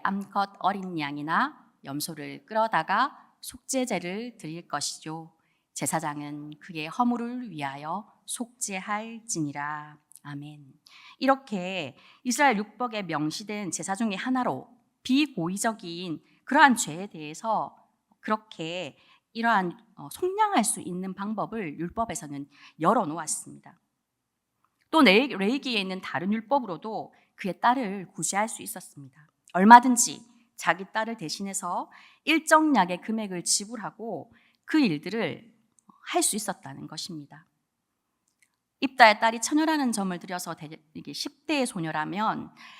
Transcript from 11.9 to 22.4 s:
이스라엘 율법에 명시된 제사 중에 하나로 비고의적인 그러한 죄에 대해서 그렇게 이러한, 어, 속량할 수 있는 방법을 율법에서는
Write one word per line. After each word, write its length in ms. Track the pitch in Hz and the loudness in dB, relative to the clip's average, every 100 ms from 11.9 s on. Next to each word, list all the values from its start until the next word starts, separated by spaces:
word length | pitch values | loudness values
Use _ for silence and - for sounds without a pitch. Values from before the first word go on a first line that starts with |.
| - - _ | -10 -20 _
이스라엘 340 | 247 247 277 208 | -4 4 4 4
율법에 440 | 208 - 247 214 | -2 -6 -6 -6
명시된 680 | 175 151 151 - 208 208 185 | -4 -2 -2 -4 -8 -8 -6
제사 240 | - 170 | -6 -6
중에 220 | 196 226 185 | -2 -2 -2
하나로 520 | 254 254 226 131 - _ _ _ | -2 0 0 -4 -10 _ _ _
비고의적인 1160 | - 262 302 - 165 202 233 214 175 170 185 156 _ _ | 0 2 2 -2 -4 -2 -2 -4 -10 -10 -8 -8 _ _
그러한 300 | - 285 277 214 | 0 6 8 6
죄에 300 | - 160 202 | -2 -6 -10
대해서 720 | 160 151 160 226 196 143 - _ _ _ _ | -10 -12 -8 -2 -2 -2 -10 _ _ _ _
그렇게 800 | - 214 - - 160 180 147 - _ _ _ | -4 -4 -4 -10 -8 -6 -8 -12 _ _ _
이러한, 460 | 226 233 208 180 - _ | -2 2 2 0 -6 _
어, 140 | - 143 | -18 -16
속량할 540 | - 370 403 427 370 | -6 -4 0 2 2
수 160 | 214 - | 2 -2
있는 340 | - 180 190 | -6 -8 -8
방법을 640 | 190 202 208 160 226 170 147 | -8 -6 -4 -6 -6 -8 -8
율법에서는 720 | 170 - 226 160 147 143 | -8 -4 -4 -6 -8 -10